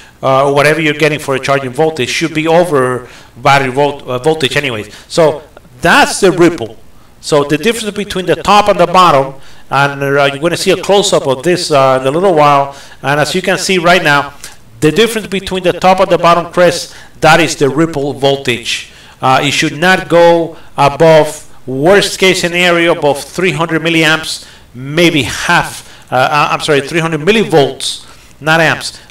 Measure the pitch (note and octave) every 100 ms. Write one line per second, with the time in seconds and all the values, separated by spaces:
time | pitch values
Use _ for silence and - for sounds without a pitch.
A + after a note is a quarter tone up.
0 | - _ C3 C3+ C#3+ C#3+ C#3+ D#3 D#3 D#3
1 | D3+ D3 - C3 C3+ C#3 C3 B2+ D#3+ D#3
2 | B2 - D#3+ D#3 D#3+ E3 E3+ C#3+ B2+ B2
3 | B2 - - - C#3 C#3 C3 B2+ C#3+ C#3+
4 | C3 B2 C#3 D#3+ B2+ C#3 C#3+ A2 G2+ -
5 | - - D#3 D3+ - - - - E3+ A#3+
6 | - - F#3+ D#3+ E3+ E3+ A2+ - - -
7 | - - - D3 C#3+ D3+ G#3+ A3+ G#3+ G3+
8 | G3+ F#3+ F3+ D#3+ E3 G#3 G#3 F3+ E3+ F#3
9 | F3+ C#3 C3+ C#3 - - - C3+ C#3+ C#3
10 | C#3 C#3+ C#3 C#3 E3 E3 F#3+ F3+ E3+ G3+
11 | F#3+ E3 C#3+ C3 D3+ F3 E3+ D3 C3+ C3
12 | C3 D#3 G3 D#3 D3 C#3 C#3 C#3 - -
13 | C3+ D3 C#3 F#3 G3 F#3 F#3 F#3 E3 F3+
14 | D3 C#3+ C#3 - - - - - D3+ D#3
15 | A3+ A3+ F3+ F#3+ F#3+ F#3+ F3 E3+ F#3 F#3+
16 | F#3+ E3+ E3+ E3+ E3+ F3+ F3 E3+ - -
17 | - - D#3 E3 - - C#3 C3 E3 D#3+
18 | C#3+ C3 C#3 C#3 C3+ A#2 A2+ - - -
19 | - - B2+ C3+ D3 C3 D#3 C#3+ F3+ F#3
20 | F#3 E3+ E3+ E3+ E3 - - - C#3 C#3
21 | E3 D#3+ D3 - - - - C3 D3+ G3
22 | F#3 - F#3+ F3+ F3 F3 F3+ F3 E3+ E3
23 | D3 C#3+ - - F#3 D3+ E3 E3 E3 E3
24 | D#3 D#3+ D#3+ - - - - A#2+ C3+ D#3
25 | E3+ D3 A2 - - E3+ D#3+ A#2 - -
26 | - B2+ C3 D3 D#3 D#3 D3+ C#3 C3+ D#3+
27 | D#3+ D#3 D#3 A3+ F3+ D#3 C3+ B2+ - -
28 | - - - - D3 E3 D#3 C3 - -
29 | -